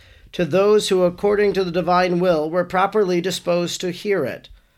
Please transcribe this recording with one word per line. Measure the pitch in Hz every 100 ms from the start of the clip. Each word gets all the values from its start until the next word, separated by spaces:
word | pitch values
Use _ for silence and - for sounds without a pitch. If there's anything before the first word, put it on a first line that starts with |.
| - - -
to | - 170
those | 175 202 214 202
who, | 185
according | 180 175 202 202 208
to | 185 185
the |
divine | 170 170 180 185 175
will, | 185 160 156
were | 175
properly | 175 185 196 208 190 180
disposed | 175 180 - 175 175 -
to | 180
hear | 175 208 196
it. | 127 87 - - _